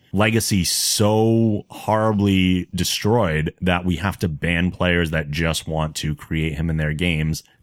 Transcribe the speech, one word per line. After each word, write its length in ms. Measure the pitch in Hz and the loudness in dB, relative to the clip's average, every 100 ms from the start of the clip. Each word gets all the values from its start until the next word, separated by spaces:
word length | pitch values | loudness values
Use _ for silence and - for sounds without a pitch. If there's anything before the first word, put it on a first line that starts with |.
| _ | _
legacy 500 | 98 110 113 - 101 | 0 2 2 2 0
so 1040 | 80 - - - 104 110 113 113 113 104 - | 0 -2 -2 2 2 4 4 4 2 0 -6
horribly 1000 | - - 110 110 104 101 95 92 90 87 87 | -10 -2 0 2 2 4 4 4 2 -2 -4
destroyed 800 | 85 - 104 120 92 78 78 - | -4 -2 0 2 2 0 -2 -2
that 240 | 92 87 90 | -2 0 0
we 100 | 82 | -2
have 220 | 95 - | -2 -2
to 80 | 95 | -4
ban 440 | 73 85 85 90 | -2 -2 0 0
players 400 | - 90 87 82 | 0 0 2 0
that 200 | 80 73 | -2 -4
just 360 | 73 82 78 - | -2 -2 -2 -4
want 280 | 78 78 76 | -4 -4 -4
to 180 | 78 73 | -6 -6
create 380 | - 80 78 76 | -4 -4 -2 -2
him 140 | 82 | -2
in 80 | 80 | -2
their 160 | 76 | -2
games 500 | 76 87 78 78 78 - _ | 0 0 0 -2 -4 -8 _